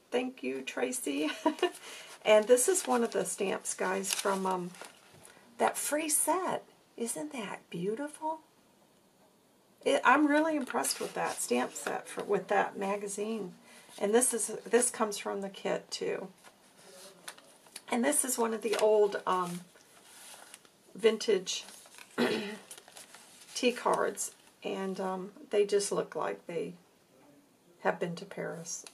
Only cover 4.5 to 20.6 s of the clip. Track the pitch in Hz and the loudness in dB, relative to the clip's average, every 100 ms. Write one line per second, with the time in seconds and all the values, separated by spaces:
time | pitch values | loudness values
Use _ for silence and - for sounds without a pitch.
4.5 | 185 180 - - - - - - - - | -2 -6 -10 -18 -20 -20 -20 -20 -20 -12
5.5 | - 226 - - 302 320 - - 349 320 | 0 0 0 -2 -2 0 0 2 2 0
6.5 | - - - _ - 233 311 302 269 190 | -4 -6 -20 _ -6 -6 -6 -8 -8 -8
7.5 | - - 170 185 226 294 - 311 320 - | -10 -10 -6 -4 -4 -6 -6 -6 -6 -12
8.5 | _ _ _ _ _ _ _ _ _ _ | _ _ _ _ _ _ _ _ _ _
9.5 | _ _ _ 262 277 - 285 294 294 320 | _ _ _ 2 4 6 6 6 4 4
10.5 | 302 247 247 269 - 196 180 165 - - | 0 -2 -2 -2 -4 -6 -4 -4 -2 -2
11.5 | 240 247 - - - - 185 - 202 - | 0 -2 -6 -6 -6 -8 -6 0 0 2
12.5 | 196 - 202 196 202 202 208 214 226 180 | 2 2 -2 -4 -4 -4 -6 -4 -4 -8
13.5 | - - - - - 208 233 247 226 - | -12 -20 -20 -18 -4 4 4 4 2 -2
14.5 | 208 190 233 240 - 214 202 214 202 196 | -6 2 4 4 0 -2 -2 -4 -4 -6
15.5 | 190 190 180 - - 185 - 190 - - | -4 -2 -2 -4 -6 -4 -4 -8 -16 -20
16.5 | - - - - - 190 - - - - | -20 -20 -20 -20 -20 -20 -20 -18 -18 -20
17.5 | - - - - 240 269 294 262 240 226 | -20 -20 -16 -4 0 2 2 2 0 0
18.5 | 220 226 202 214 214 202 - - 185 175 | 0 0 4 6 6 6 2 0 2 0
19.5 | 175 - - - - - - - - - | -4 -10 -20 -20 -20 -20 -20 -20 -20 -20
20.5 | - | -20